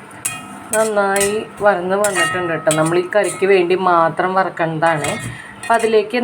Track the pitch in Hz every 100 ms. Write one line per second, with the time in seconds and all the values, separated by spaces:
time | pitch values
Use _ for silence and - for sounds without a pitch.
0 | - - - - - - - 214 220 202
1 | 196 196 202 214 - - 202 180 180 196
2 | 208 185 190 185 175 160 156 156 160 175
3 | 180 208 180 - 190 196 175 185 185 170
4 | 165 156 180 190 180 - 160 160 165 156
5 | 143 202 - - - - - 233 226 220
6 | 202 247